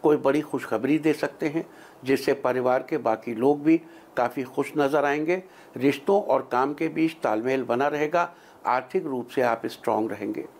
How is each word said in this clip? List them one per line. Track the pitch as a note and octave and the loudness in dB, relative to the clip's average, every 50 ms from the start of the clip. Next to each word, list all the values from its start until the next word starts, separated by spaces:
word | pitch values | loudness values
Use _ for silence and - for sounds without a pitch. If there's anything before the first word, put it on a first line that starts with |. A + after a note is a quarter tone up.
| - | 6
कोई | D#3 D3+ | 4 4
बड़ी | C3+ - C3+ C#3 D3+ | 4 4 2 2 2
खुशखबरी | D3+ - - C3 - - A#2 A2 A#2 C3+ D3+ D#3 | -2 -2 -6 -6 -4 -4 -4 -2 0 0 0 2
दे | D3 D#3 D3+ | 2 0 0
सकते | D3+ - - - - - D#3 | 0 -2 -6 -4 -4 -6 -4
हैं, | C#3+ E3 - - - - - - - - - | -4 -4 -6 -6 -14 -20 -20 -20 -20 -12 -2
जिससे | B2+ C3+ C3 - - C#3 | 0 0 0 2 0 0
परिवार | - - B2+ B2 B2+ B2 B2+ B2+ C3+ C3 - | 0 0 -2 0 0 2 2 2 0 0 -2
के | D#3+ | -6
बाकी | D3+ C3+ A#2+ A2 A2 - B2 A#2 | -2 0 0 -2 -2 -4 -8 -4
लोग | G#2+ B2 C#3 D3 D3 C#3+ | 0 2 2 2 4 4
भी | D#3 D#3+ E3 - - - - - - - | 4 4 4 2 -6 -20 -20 -20 -8 -2
काफ़ी | - B2 B2 B2 C#3+ B2+ | 0 0 0 0 -4 -8
खुश | B2 - - C#3 - - | -6 -4 -4 -4 -2 0
नज़र | D3 C#3+ C#3 C#3+ D3+ C#3+ | 0 0 2 2 2 2
आएंगे। | C#3+ C#3+ D3+ D#3 D#3 F3+ F#3 F#3 - - - - - - | 2 0 0 0 0 -2 -2 -4 -12 -20 -20 -20 -16 -8
रिश्तों | B2 B2 C#3+ C#3 - - - G3 G3+ G#3 | 0 2 2 2 2 0 2 2 2 4
और | - C3 C3+ B2+ - | 2 0 0 0 0
काम | - B2 C3 C#3 D3 | 0 0 0 0 -2
के | C#3+ E3 D#3+ | -4 -4 -4
बीच | D#3+ D#3+ D#3+ D#3+ D#3+ - - | 0 0 0 0 -2 -2 -2
तालमेल | B2 G#2+ A2 A#2 C3 C3 C3 B2 | 0 0 0 0 0 0 -2 0
बना | A#2 A#2+ A#2+ C#3 | -2 0 0 0
रहेगा। | D3 D3+ D3 D3+ D3+ D#3+ F3 F3 F3 - - - - - - - | 0 0 0 -2 0 0 0 0 -2 -6 -18 -20 -20 -20 -8 -2
आर्थिक | - A#2+ B2+ C3 - - F#3+ - | 0 0 0 -2 -2 -6 -4 -4
रूप | D#3 C3+ B2 A#2+ - | -2 -6 -6 -6 -4
से | - C#3 B2+ | -2 0 2
आप | A#2+ A2+ A2+ - | 2 0 0 -4
स्ट्रॉन्ग | A#2 - - - - A2 G#2+ A2 A2 | -10 -10 -6 -4 -2 0 0 0 -2
रहेंगे। | G#2+ G#2 G#2 G#2+ G#2+ - - - - | -4 -6 -6 -6 -6 -8 -8 -10 -14